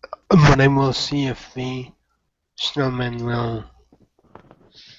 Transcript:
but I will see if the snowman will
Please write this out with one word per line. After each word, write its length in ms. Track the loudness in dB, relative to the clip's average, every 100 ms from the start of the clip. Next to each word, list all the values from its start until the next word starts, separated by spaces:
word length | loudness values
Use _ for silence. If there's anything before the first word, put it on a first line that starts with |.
| -20 -14 2
but 320 | 6 6 6
I 60 | 4
will 260 | 4 0
see 320 | -2 -4 -4 -4
if 280 | -6 -12
the 380 | -10 -10 -10 -12 -18 _ _ _ _ _ -10
snowman 680 | -8 -4 -4 -2 -4 -6 -6
will 400 | -4 -4 -6 -10 _ _ _ _ _ _ -20 -20 -20 _ -20 -20